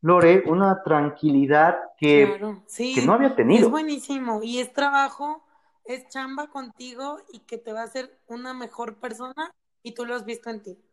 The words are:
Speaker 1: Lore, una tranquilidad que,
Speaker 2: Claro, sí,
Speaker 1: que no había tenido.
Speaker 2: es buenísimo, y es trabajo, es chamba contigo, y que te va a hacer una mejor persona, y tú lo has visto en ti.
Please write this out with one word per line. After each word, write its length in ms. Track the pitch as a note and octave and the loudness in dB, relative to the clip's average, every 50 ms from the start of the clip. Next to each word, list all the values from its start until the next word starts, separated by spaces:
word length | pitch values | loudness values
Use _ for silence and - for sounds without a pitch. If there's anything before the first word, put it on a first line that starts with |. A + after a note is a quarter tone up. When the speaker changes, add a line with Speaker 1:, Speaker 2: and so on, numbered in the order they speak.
Speaker 1:
Lore, 420 | - D#3 F3+ F3+ E3+ E3 F3 F#3+ - D#3 | 4 4 4 6 8 8 6 6 4 2
una 360 | D#3+ F3+ G3 G3 F#3+ F#3+ - | 0 2 2 2 2 0 0
tranquilidad 920 | D#3 D#3 D3+ D3 D3 C#3+ - - D#3 C#3+ C#3 C#3 C3+ D3 D3+ D#3 E3+ F3 - - - _ _ | 0 2 2 2 0 -4 -2 0 2 2 2 4 4 4 4 6 4 2 0 -6 -12 _ _
que, 300 | D3+ D3 D3 D3 C#3+ C3+ C#3 - | 2 4 6 6 6 6 2 -4
Speaker 2:
Claro, 260 | G3+ G#3+ G#3 F#3+ _ _ | -6 -10 -10 -12 _ _
sí, 260 | - - A#3 B3+ C4 | -10 -8 -6 -4 -2
Speaker 1:
que 60 | C4 - | 0 2
no 100 | C#3+ F#3+ | 2 4
había 220 | A#3+ C#4 C4+ C4 | 4 2 2 2
tenido. 300 | - - A#2 E3+ A#3+ G3+ A#3 | 2 2 4 6 6 4 4
Speaker 2:
es 40 | |
buenísimo, 680 | A#3 D#4 D#4 D#4 D4 C4+ - - C#4+ C4+ C4 A#3+ A3+ G#3+ G#3+ | 2 -2 -4 -4 -6 -8 -8 -8 -8 -8 -6 -6 -6 -6 -6
y 160 | A#3 A#3+ B3 | -6 -6 -6
es 140 | B3+ A#3+ _ | -6 -6 _
trabajo, 720 | - C#4 C#4+ C#4 C#4 C#4 C4+ C4+ - C#4+ D4 D4+ D#4+ _ _ _ _ _ _ _ _ _ | -4 -4 0 0 0 -2 -2 -4 -8 -10 -10 -10 -10 _ _ _ _ _ _ _ _ _
es 240 | - B3 C4 B3+ _ | -14 -14 -14 -14 _
chamba 380 | - C4+ C4+ C4 C4+ C#4 D4 D4 | -12 -12 -12 -10 -10 -12 -12 -12
contigo, 720 | D4 C#4 C4 B3 G#3+ _ B3 B3+ B3 A#3 C4+ C#4 D4 F4+ _ _ | _ -14 -14 -14 -18 _ -20 -18 -16 -12 -12 -12 -12 -12 _ _
y 80 | - A3 | -20 -20
que 160 | _ _ - A#3 | _ _ -16 -16
te 140 | A#3 A#3+ G#3+ | _ -12 -10
va 80 | A3 | -10
a 40 | A3+ | -10
hacer 340 | A3+ A3+ C4 B3+ C4 _ _ _ _ | -10 -10 -12 -12 -12 _ _ _ _
una 260 | A#3 A#3 B3 B3+ B3+ | -16 -14 -12 -12 -12
mejor 420 | B3+ B3 A#3 _ - A#3+ A#3 G#3+ _ | -12 -14 -16 _ -12 -14 -14 -12 _
persona, 520 | - B3 A3 G#3+ B3 B3+ C4 D4+ D#4 E4+ _ _ _ _ _ _ _ | -14 -14 -12 -12 -14 -16 -10 -12 -12 -12 _ _ _ _ _ _ _
y 100 | A#3+ A3+ | -18 -14
tú 120 | A#3+ A#3+ | -12 -10
lo 100 | A#3+ B3 | -8 -8
has 100 | B3 G#3+ | -10 -10
visto 240 | G#3 A#3 A#3 _ A#3 | -10 -14 -14 _ -14
en 120 | A3+ G#3+ | -14 -14
ti. 160 | G#3 G3+ F3+ _ _ _ | -14 -18 -20 _ _ _